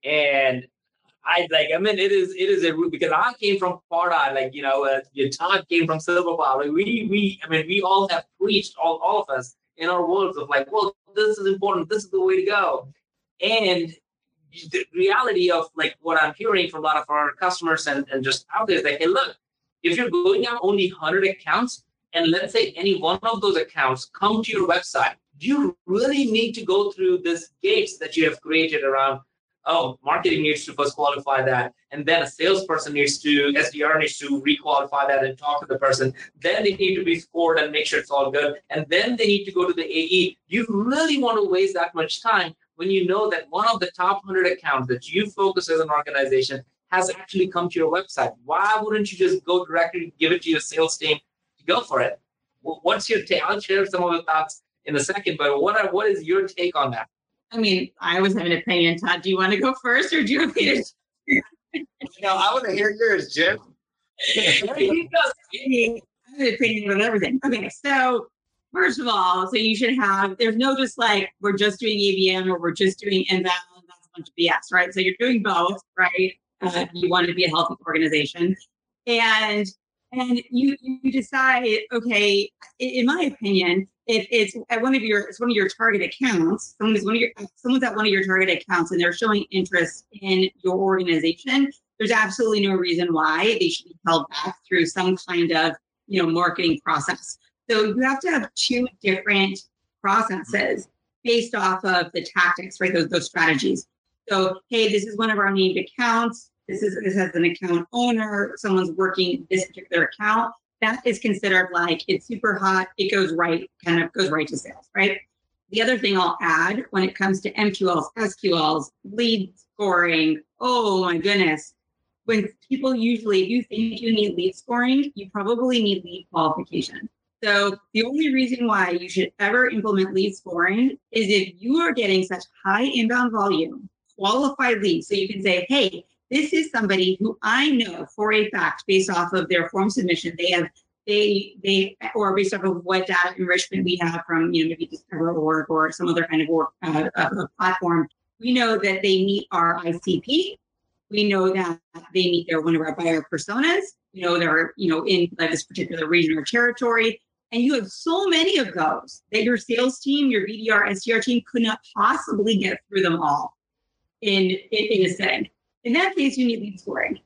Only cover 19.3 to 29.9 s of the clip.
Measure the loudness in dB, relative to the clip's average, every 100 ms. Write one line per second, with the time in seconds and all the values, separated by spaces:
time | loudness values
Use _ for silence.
19.3 | -6 _ _ _ _ -2 0 0 2 2
20.3 | 2 0 -2 0 2 0 -2 -2 0 0
21.3 | -2 -2 0 0 -6 _ _ _ 0 2
22.3 | 0 0 0 0 0 0 2 0 0 -2
23.3 | 0 0 0 -2 -2 -2 -2 -8 -2 0
24.3 | 2 -2 -2 2 0 0 -2 -2 -2 _
25.3 | _ -2 2 0 -4 -2 0 2 2 2
26.3 | 2 0 -4 0 2 0 0 0 0 0
27.3 | -4 -6 _ 0 0 0 -6 -6 0 0
28.3 | 0 -2 0 0 0 0 2 0 -2 _
29.3 | _ _ _ -2 0 0